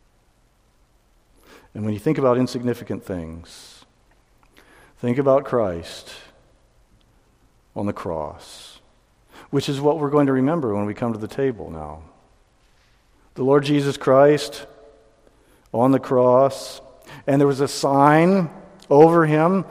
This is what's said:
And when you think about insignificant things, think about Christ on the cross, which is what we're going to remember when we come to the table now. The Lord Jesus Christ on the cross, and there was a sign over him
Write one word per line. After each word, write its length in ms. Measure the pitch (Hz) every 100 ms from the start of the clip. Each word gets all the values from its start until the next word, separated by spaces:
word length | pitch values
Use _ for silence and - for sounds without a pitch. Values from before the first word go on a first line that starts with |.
| _ _ _ _ _ _ _ _ _ _ _ _ _ _ _ - _
And 100 | 107
when 100 | 107
you 60 | 104
think 180 | 151 143
about 180 | 131 123
insignificant 680 | 127 127 120 117 104 123
things, 800 | - 90 82 80 82 - - - _ _ _ _ _ _ _ _ _ _ _ _
think 200 | 123 123
about 260 | 139 135
Christ 680 | 139 127 104 85 85 - - - - _ _ _ _ _ _ _ _ _ _ _ _ _ _
on 120 | 107 101
the 60 |
cross, 880 | 98 101 80 76 85 - - - - _ _ _ _ _ - -
which 180 | 143 143
is 120 | 139
what 180 | 147 165
we're 120 | 143
going 160 | 147 139
to 60 |
remember 420 | 131 135 170 123
when 100 | 104
we 100 | 104
come 180 | 104 120
to 60 | 110
the 100 | 107
table 420 | - 135 107 80
now. 320 | 80 76 78 78 _ _ _ _ _ _ _ _ _ _ _ _
The 100 | -
Lord 200 | 131 143
Jesus 320 | 139 147 139 135
Christ 720 | - 131 143 147 - - - - - _ _ _ _ _ _ _ _
on 200 | 113 127
the 80 | 131
cross, 800 | - 127 123 123 135 - - - - - - - -
and 140 | 139
there 80 | 143
was 120 | 135
a 80 | 139
sign 840 | - 147 139 143 156 175 196 160 - - - -
over 360 | 143 160 170 156
him 380 | 151 165 190 -